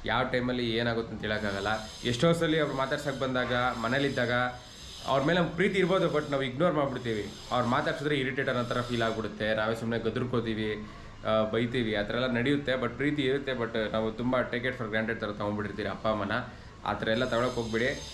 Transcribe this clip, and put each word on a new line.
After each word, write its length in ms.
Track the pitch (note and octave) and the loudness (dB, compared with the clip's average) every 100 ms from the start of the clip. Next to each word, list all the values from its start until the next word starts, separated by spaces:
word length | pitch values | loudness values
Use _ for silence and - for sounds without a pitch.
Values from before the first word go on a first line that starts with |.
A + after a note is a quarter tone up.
ಯಾವ 200 | - A#2 | 0 0
ಟೈಮಲ್ಲಿ 460 | B2 B2 B2 B2 A#2+ | 2 0 0 0 0
ಏನಾಗುತ್ತೆ 420 | A2+ A#2 A2+ A2+ | 2 2 0 -4
ಅಂತ 80 | G#2+ | -6
ಹೇಳೋಕ್ಕಾಗಲ್ಲ. 460 | G#2+ G#2+ G#2 G2 G2+ A2 - - | -2 -2 0 -2 -2 -2 -4 -4
ಎಷ್ಟೋ 280 | A#2+ A#2+ E3+ | -2 4 4
ಸಲ 280 | E3 E3 D#3+ | 4 2 2
ಅವ್ರು 140 | D3 | 2
ಮಾತಾಡ್ಸೋಕೆ 440 | C3 C3+ D3 D3 B2+ | 0 0 0 -2 -2
ಬಂದಾಗ, 360 | C3 B2+ A#2+ | 0 0 2
ಮನೇಲಿದ್ದಾಗ 760 | B2 B2 A#2 A2+ C3+ C#3 B2 A#2+ B2 B2 - - - - - - | 2 2 0 0 2 2 0 2 2 0 -4 -16 -16 -16 -10 0
ಅವ್ರ 160 | C3+ | 2
ಮೇಲೆ 180 | C#3+ F3 | 4 4
ನಮ್ಗೆ 140 | E3 | 2
ಪ್ರೀತಿ 240 | - G3+ G3 | 2 2 4
ಇರ್ಬೋದು, 400 | F3 F#3 E3 D3 | 4 4 4 2
but 120 | D3 | 0
ನಾವು 120 | C#3 | 0
ಇಗ್ನೋರ್ 320 | C3+ B2 F3 | 0 2 2
ಮಾಡ್ಬಿಡ್ತೀವಿ. 580 | D3+ C3+ B2 A#2+ G#2+ G2+ - - | 2 0 -2 -2 -2 -4 -10 -2
ಅವ್ರು 180 | B2 A#2 | 2 4
ಮಾತಾಡ್ಸಿದ್ರೆ 500 | C3+ D#3+ D3+ C#3+ C#3+ | 2 2 -2 0 2
ಇರಿಟೇಟ್ 300 | B2+ C3 C3 | 0 0 0
ಅನ್ನೋ 160 | B2 | 0
ಥರ 160 | A#2+ B2 | 0 -2
ಫೀಲ್ 220 | A#2+ A#2+ | 0 0
ಆಗ್ಬಿಡುತ್ತೆ, 520 | A2+ A2 G#2+ - G#2+ | 2 0 -4 -2 0
ನಾವೇ 200 | A2 G#2+ | 2 0
ಸುಮ್ಮನೆ 280 | A2+ A2+ A#2 | 0 0 0
ಗದರ್ಕೋತೀವಿ, 840 | A2+ B2 B2 B2 A2+ A2 G#2+ G#2 - - - - A2 | 0 -2 0 0 0 -2 -2 -4 -8 -14 -16 -6 2
ಆ, 240 | A2 G#2+ | 2 4
ಬೈತೀವಿ, 440 | A#2 A#2+ B2+ A2 | 2 0 0 0
ಆ 80 | G#2 | 0
ಥರ 120 | G#2 | 0
ಎಲ್ಲ 120 | A#2 B2+ | 0 0
ನಡೆಯುತ್ತೆ. 460 | A#2 B2+ C#3+ C#3 | 2 2 2 0
But 160 | B2+ A#2 | 0 -2
ಪ್ರೀತಿ 340 | A#2 C#3+ D3 | 0 0 2
ಇರುತ್ತೆ, 300 | B2+ C#3 C3+ | 2 0 0
but 400 | B2 A#2 A#2 G#2+ | -2 -2 0 0
ನಾವು 200 | A2 A2 | 0 -2
ತುಂಬ 240 | A2 A#2+ B2+ | 0 0 2
take 240 | A#2+ B2 | 0 -2
it 140 | B2+ B2 | -2 -4
for 120 | G#2+ | -2
granted 300 | A2 A2+ A2 | 0 0 -2
ಥರ 60 | G#2+ | -4
ತೊಗೊಂಡ್ಬಿಟ್ಟಿರ್ತೀವಿ 640 | G2+ G#2 G#2 G2+ G2 G2 | -2 -2 -2 -4 -4 -4
ಅಪ್ಪ 200 | F#2+ A2 | -2 0
ಅಮ್ಮನ. 240 | G#2+ G2+ A2+ B2 - - - | 0 0 -2 -4 -12 -16 -8
ಆ 80 | - | -4
ಥರ 160 | G#2+ A2 | -2 0
ಎಲ್ಲ 160 | A2+ | 2
ತಗೊಳಕ್ಕೆ 360 | A2 A#2 B2 A#2+ | 2 2 0 0
ಹೋಗ್ಬಿಡಿ. 420 | A#2 A2+ B2+ D3 - | -2 0 0 -2 -10